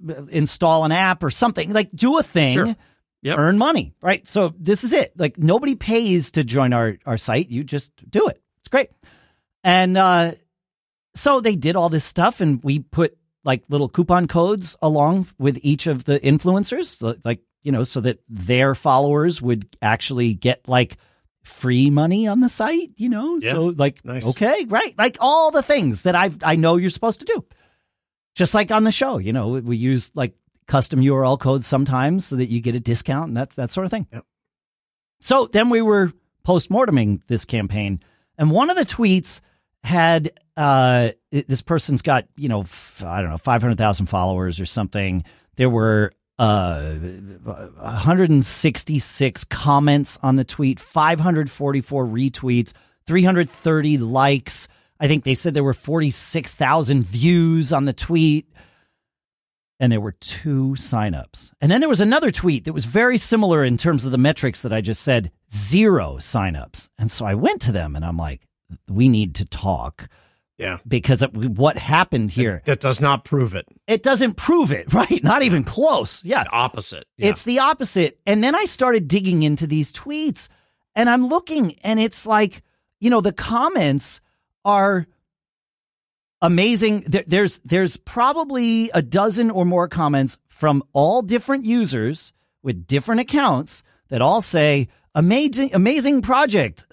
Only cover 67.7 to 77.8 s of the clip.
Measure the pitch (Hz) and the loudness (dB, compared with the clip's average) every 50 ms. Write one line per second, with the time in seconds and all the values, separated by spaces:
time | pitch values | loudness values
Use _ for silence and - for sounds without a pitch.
67.7 | 101 92 80 76 71 76 80 85 85 82 80 76 69 - _ _ _ _ _ - | -2 -2 -4 -4 -6 -6 -6 -6 -4 -4 -6 -6 -8 -10 _ _ _ _ _ -20
68.7 | 82 - _ - 92 107 127 135 117 107 107 87 73 - 92 - - - - 98 | -20 -18 _ -6 0 2 4 4 4 4 0 -2 -4 -8 -8 -8 -10 -8 -4 -4
69.7 | 87 71 58 71 - - - - _ _ _ _ _ _ _ _ _ - - 92 | -4 -4 -6 -10 -14 -16 -20 -20 _ _ _ _ _ _ _ _ _ -10 -10 -8
70.7 | 90 90 - 113 123 120 - 135 131 92 135 131 107 110 117 131 101 104 139 156 | -8 -8 -6 -4 -4 -2 0 0 0 0 0 -2 -4 -4 -6 -4 -2 0 0 0
71.7 | 156 - - 131 151 170 185 - 160 123 107 101 - 120 123 110 92 82 - 147 | 0 -2 -4 0 2 2 2 2 0 -2 -2 -2 -2 -2 -2 -2 -2 -4 -2 -4
72.7 | 135 - - 135 123 - 143 143 139 135 - - 151 139 127 110 98 92 - _ | -2 -2 0 -2 -2 0 0 0 0 0 -2 -4 -2 -2 -2 -2 -4 -8 -12 _
73.7 | _ _ _ - 226 220 220 269 269 208 262 226 180 - - - 339 339 269 147 | _ _ _ -4 -2 0 0 0 0 2 0 -2 -2 -4 -2 0 2 2 2 0
74.7 | 139 92 85 135 156 220 - - - - 240 - 226 285 269 226 175 151 117 - | -2 -4 -4 0 0 0 2 2 0 0 2 2 2 2 2 2 2 0 -2 -2
75.7 | - 220 285 320 269 - 208 - - - - 175 262 240 117 - 117 117 123 127 | -2 0 0 2 2 0 -2 -4 -10 -10 -6 -4 -2 -2 -2 -2 -2 -2 -2 -2
76.7 | - 110 - - - 73 - _ _ - 196 208 208 - - 233 240 269 269 294 | -4 -8 -12 -12 -14 -18 -20 _ _ -2 0 0 0 -2 -2 -2 0 0 2 0
77.7 | 311 - | 0 -2